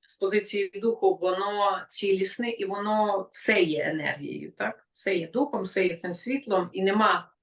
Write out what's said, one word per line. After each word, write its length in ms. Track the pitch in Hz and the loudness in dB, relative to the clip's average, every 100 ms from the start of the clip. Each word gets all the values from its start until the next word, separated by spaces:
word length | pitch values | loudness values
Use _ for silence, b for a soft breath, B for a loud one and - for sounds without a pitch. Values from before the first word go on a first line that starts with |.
з 160 | - - | -18 -4
позиції 520 | 196 208 196 208 190 | 0 2 0 -2 -2
духу, 460 | 202 226 226 196 - | -2 -2 2 2 2
воно 680 | 180 185 202 208 202 185 - | 0 0 0 2 2 0 -4
цілісне, 600 | - 202 190 190 - 233 | -2 2 2 2 0 -2
і 160 | 233 190 | -2 -4
воно 640 | 202 208 214 208 196 190 | -2 0 2 2 0 -2
все 300 | - - 208 | -2 2 4
є 220 | 170 151 | 4 2
енергією, 680 | 151 156 143 147 143 147 151 | -2 -2 -4 -4 -8 -8 -10
так? 360 | - 208 - _ | -6 -6 -6 _
Все 240 | - - 185 | -8 -2 -2
є 120 | 165 | -2
духом, 360 | 240 285 214 | 0 0 -2
все 220 | 190 - 185 | -4 0 0
є 120 | 170 | 0
цим 180 | 180 175 | -6 -6
світлом, 540 | 240 277 233 185 175 | -4 -4 0 0 0
і 100 | 190 | 0
нема 480 | 190 208 208 180 - _ | 2 4 4 2 -2 _